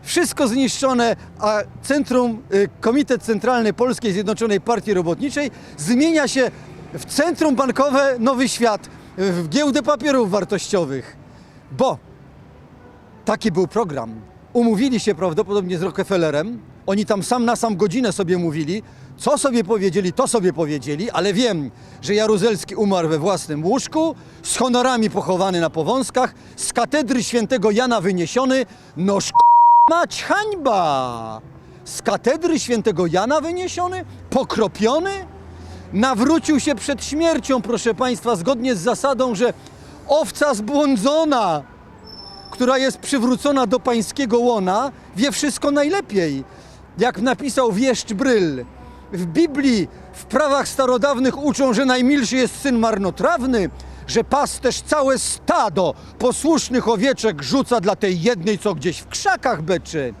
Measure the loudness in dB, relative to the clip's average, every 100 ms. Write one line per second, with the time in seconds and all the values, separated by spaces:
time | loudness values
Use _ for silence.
0 | -4 -2 -2 0 0 2 0 0 0 2
1 | 2 0 -6 -4 -2 0 -4 -10 -2 0
2 | 2 2 0 -2 -2 0 0 0 0 0
3 | 2 -2 0 -2 2 2 0 0 0 0
4 | -2 -2 -2 -2 0 0 0 -2 0 0
5 | 0 -2 -4 -4 -4 -6 -20 -10 0 2
6 | 4 2 0 0 -2 -2 -20 -20 -14 -14
7 | -6 0 0 2 0 2 0 2 2 4
8 | 2 2 0 2 0 2 0 0 -6 -20
9 | -18 -4 -2 0 -2 0 2 0 0 0
10 | 2 2 2 0 -2 -4 -2 -2 -2 -6
11 | -10 -20 -20 -20 -20 -20 -18 0 0 0
12 | -8 -20 -20 -20 -20 -20 -20 -20 -20 -20
13 | -20 -12 -4 -2 0 0 -2 -2 -4 -4
14 | -8 -12 -18 -20 -4 0 2 2 2 0
15 | 0 0 0 0 0 -2 -2 -4 -4 -4
16 | -2 0 2 0 -2 -8 -14 -12 -2 -2
17 | 0 -2 0 0 2 0 0 0 0 0
18 | -2 -2 -2 0 -2 -4 -4 -6 -8 -20
19 | -20 -4 0 2 2 0 0 0 2 0
20 | -2 0 0 2 0 0 -2 -2 -4 -6
21 | -4 -2 0 0 0 0 -6 -10 -20 -14
22 | -2 0 2 2 2 0 -6 -2 0 2
23 | 0 0 0 -2 -4 -4 0 0 0 -2
24 | -2 -2 -14 -14 -6 -2 2 2 2 2
25 | 0 -2 -2 0 0 0 -2 -2 -2 -2
26 | 0 0 -2 -4 -20 -10 -6 -2 0 0
27 | 0 -2 0 -2 0 0 2 2 2 0
28 | 0 -2 0 0 2 0 -2 -10 -18 -4
29 | 0 0 0 4 6 8 8 8 6 4
30 | 0 -4 -2 -2 0 -2 0 2 2 0
31 | -2 -6 -10 -12 -16 -20 -20 -20 -14 -6
32 | -2 0 0 0 0 -2 0 -2 0 0
33 | 0 0 2 0 -2 -6 -6 -4 -4 -4
34 | -10 -16 -4 -2 -2 0 -2 0 0 2
35 | -2 -6 -12 -18 -20 -20 -18 -18 -6 0
36 | 0 2 2 2 2 0 0 -2 -2 -6
37 | -4 0 0 0 0 -2 0 -2 -2 0
38 | -2 -2 -2 -2 0 -2 0 0 -2 0
39 | 0 0 0 2 0 -2 -14 -20 -20 -20
40 | 0 0 0 0 0 0 0 2 2 2
41 | 2 2 2 2 2 -2 -4 -20 -20 -20
42 | -20 -20 -20 -20 -18 -2 2 2 2 -2
43 | -4 0 2 2 2 2 2 0 2 0
44 | -2 -4 0 2 2 2 0 0 -2 -6
45 | -14 -2 -2 0 -4 -2 0 2 2 0
46 | -2 -2 0 -2 -8 -18 -20 -20 -18 -2
47 | 0 0 -2 0 -2 0 2 2 0 0
48 | -4 -2 2 4 2 -2 -10 -16 -20 -20
49 | -12 -6 -4 0 0 2 2 2 0 -6
50 | -20 -20 -4 0 2 2 0 0 2 2
51 | 2 2 0 0 -2 0 2 2 2 2
52 | 4 2 2 0 0 0 0 2 2 0
53 | -2 0 0 0 0 0 -2 -6 -18 -18
54 | -4 -2 4 4 2 0 -2 -2 0 2
55 | 4 2 -2 -6 0 2 2 2 0 -2
56 | -12 -2 -2 0 2 2 2 0 0 2
57 | 2 2 -2 -2 -2 -2 2 0 0 0
58 | 0 0 0 0 -2 -2 -2 -2 -4 -6
59 | -10 -4 -2 0 0 -2 -2 -4 -2 -6
60 | -6 -8